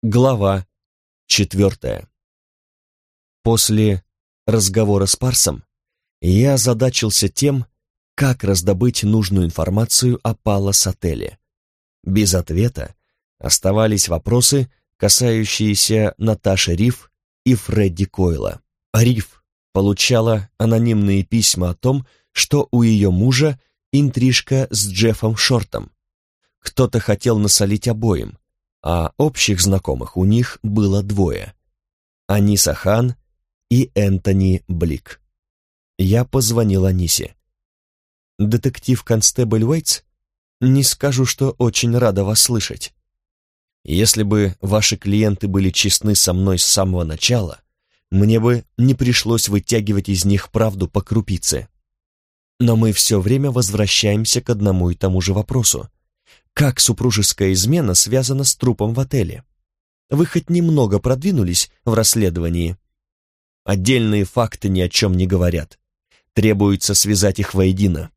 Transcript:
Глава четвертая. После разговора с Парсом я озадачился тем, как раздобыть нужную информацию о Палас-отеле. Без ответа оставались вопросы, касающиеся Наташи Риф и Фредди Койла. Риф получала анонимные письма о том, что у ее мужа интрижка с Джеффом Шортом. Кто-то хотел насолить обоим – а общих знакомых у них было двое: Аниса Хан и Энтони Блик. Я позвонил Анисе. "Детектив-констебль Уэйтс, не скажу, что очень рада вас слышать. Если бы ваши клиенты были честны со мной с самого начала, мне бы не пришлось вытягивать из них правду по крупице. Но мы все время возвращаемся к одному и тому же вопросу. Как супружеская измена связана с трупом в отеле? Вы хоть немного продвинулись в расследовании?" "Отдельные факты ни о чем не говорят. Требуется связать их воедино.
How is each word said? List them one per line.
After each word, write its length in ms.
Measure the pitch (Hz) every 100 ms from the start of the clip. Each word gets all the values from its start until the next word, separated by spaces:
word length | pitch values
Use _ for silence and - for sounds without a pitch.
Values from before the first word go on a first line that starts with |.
Глава 640 | 113 113 127 120 98 98 - _ _ _ _ _ _
четвертая. 800 | - 98 92 98 - 65 50 - _ _ _ _ _ _ _ _ _ _ _ _ _
После 600 | 117 117 - 107 107 95 _ _ _ _ -
разговора 600 | 110 98 98 107 101 95
с 80 | -
Парсом 480 | 127 123 - 69 - _ _ _ _ _
я 320 | 85 92 135
озадачился 760 | 135 110 113 131 - 110 - 101
тем, 360 | - 143 139 120 _ _ _ _
как 300 | - 135 123
раздобыть 580 | 95 95 87 92 123 -
нужную 460 | 104 110 101 98 87
информацию 720 | 82 80 98 113 - 123 123
о 140 | 113 110
Палас-отеле. 1040 | - 101 98 98 - 90 90 67 50 - _ _ _ _ _ _
Без 320 | - 95 101 90
ответа 580 | 85 82 117 - 64 - _ _ _ _
оставались 680 | 62 - 95 101 110 104 -
вопросы, 640 | 85 - 120 123 143 127 _ _ _
касающиеся 1160 | 104 - 123 113 107 - 110 101 - 110 104 -
Наташи 560 | 110 104 - 95 - 87
Риф 360 | 117 123 - _ _ _
и 120 | - 127
Фредди 500 | - 104 101 85 98
Койла. 560 | - 92 78 50 - _ _ _
Риф 500 | 110 117 117 - _ _ _ _
получала 760 | 95 98 98 - 120 113 107 101 _
анонимные 640 | 113 113 117 110 101 98
письма 480 | 92 113 107 - 90
о 40 | 87
том, 300 | 123 139 131 _ _
что 340 | - - 147 -
у 140 | 120
ее 260 | 117 110 101
мужа 500 | 90 117 127 151 131 _ _ _
интрижка 760 | 143 143 123 127 123 - 135 131
с 180 | 107 98
Джеффом 480 | 92 113 110 110 110
Шортом. 560 | - 123 98 - 50 _ _ _ _ _ _ _
Кто-то 400 | - - 127 117
хотел 400 | - 104 127 110
насолить 480 | 104 - 101 104 -
обоим – 500 | 110 113 85 52 - _ _ _ _ -
а 220 | 85 82 _
общих 420 | 151 - - 95
знакомых 560 | 90 95 - 65 60 -
у 80 |
них 360 | 95 113 123 -
было 400 | 110 104 101 98
двое: 500 | 98 101 90 50 - _ _ _ _ _ _ _ _
Аниса 460 | 101 101 101 -
Хан 420 | 73 95 110 127 123 _ _ _ _ _
и 220 | 120 135 -
Энтони 680 | 101 95 101 98 95 92 _
Блик. 520 | 87 85 78 - - _ _ _ _ _ _ _ _
Я 260 | 95 110
позвонил 640 | 123 135 110 117 110 95 95
Анисе. 500 | 92 85 - - _ _ _ _ _ _ _ _ _ _ _
"Детектив-констебль 1200 | 104 113 135 - - 127 - 113 - - 120 110
Уэйтс, 400 | 113 160 - - _ _ _ _ _ _
не 220 | 127 135
скажу, 420 | 135 - 143 127 131
что 260 | - 135 -
очень 400 | 123 - 120 117
рада 260 | 120 98
вас 180 | 98 107
слышать. 520 | - 117 - - - _ _ _ _ _ _ _ _ _
Если 400 | - 82 107 110
бы 320 | 104 107 101 90
ваши 340 | 92 107 110 104
клиенты 540 | 98 101 107 98 101
были 200 | 95 95
честны 460 | - 101 - 107 101
со 160 | -
мной 260 | 90 98 90
с 80 | -
самого 380 | - 95 90
начала, 560 | 82 78 - 123 90 71 _ _ _ _ _
мне 280 | 95 104 113
бы 240 | 113 120 - -
не 160 | 123
пришлось 560 | 131 123 120 107 117 -
вытягивать 580 | 101 - 117 104 101 95
из 160 | 95
них 260 | 95 101 -
правду 380 | 113 110 98 92
по 140 | -
крупице. 680 | - 110 104 90 - 69 57 _ _ _ _ _ _ _ _ _
Но 180 | 120 113
мы 160 | 113
все 260 | 101 - 107
время 320 | 92 131 139
возвращаемся 880 | 123 98 104 101 - 107 104 110 123
к 80 | -
одному 420 | 113 101 92 87
и 40 | 87
тому 240 | 98 92
же 140 | 90
вопросу. 560 | 98 104 120 110 - - _ _ _ _ _ _ -
Как 220 | 143 123
супружеская 760 | - 117 123 101 101 - 98
измена 400 | 92 101 165 123
связана 500 | 90 - 127 123 135
с 120 | 135 -
трупом 400 | 123 113 104 117
в 40 |
отеле? 440 | 135 135 - 117 _ _ _ _ _ _ _
Вы 160 | 139 170
хоть 240 | 170 -
немного 480 | 175 170 151 113 98
продвинулись 720 | 123 127 170 170 92 87 - _ -
в 80 |
расследовании?" 840 | 113 110 117 98 85 85 85 82 90 _ _ _ _ _ _ _ _
"Отдельные 600 | - 98 95 131 113 104
факты 440 | 95 - 117 - 98
ни 140 | 92
о 80 | 90
чем 260 | - 104 90
не 120 | 92
говорят. 500 | 92 87 82 - _ _ _ _ _ _
Требуется 640 | - 107 104 101 98 - 98
связать 420 | 101 104 101 92
их 160 | 101
воедино. 560 | 95 95 95 101 80 82